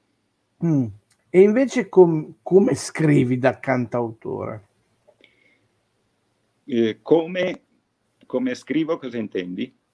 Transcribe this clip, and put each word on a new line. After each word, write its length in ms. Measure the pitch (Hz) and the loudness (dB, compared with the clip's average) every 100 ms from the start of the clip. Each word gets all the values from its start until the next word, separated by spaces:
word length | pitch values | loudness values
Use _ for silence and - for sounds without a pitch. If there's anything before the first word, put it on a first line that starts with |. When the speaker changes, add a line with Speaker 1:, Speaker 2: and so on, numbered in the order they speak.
| _ _ _ _ _ - | _ _ _ _ _ -6
Speaker 1:
Mm. 220 | 170 147 117 98 _ _ _ | -2 0 -2 -8 _ _ _
E 100 | 180 | 4
invece 480 | 208 220 262 254 190 | 6 4 0 -2 0
com-, 460 | - 175 160 - - | 4 6 4 -6 -12
come 320 | - 180 226 - | 2 2 4 -2
scrivi 640 | - - 156 147 123 127 | -6 -2 2 2 2 0
da 200 | 127 117 | 0 -2
cantautore? 1040 | - 127 117 123 117 110 - 101 107 110 _ _ _ _ _ _ _ _ _ _ _ _ _ _ _ _ _ _ _ _ - | -4 -2 -2 -4 -6 -8 -10 -8 -8 -12 _ _ _ _ _ _ _ _ _ _ _ _ _ _ _ _ _ _ _ _ -6
Speaker 2:
Eh, 320 | 120 113 107 | 0 0 -2
come, 600 | - 160 165 180 180 - _ _ _ _ _ _ - | 0 0 0 -4 -4 -6 _ _ _ _ _ _ -8
come 260 | 127 127 120 | -4 -4 -6
scrivo, 420 | - 147 156 165 | -6 -4 -2 -4
cosa 180 | 131 117 | -6 -8
intendi? 560 | 104 98 90 92 123 _ _ | -6 -6 -8 -8 -10 _ _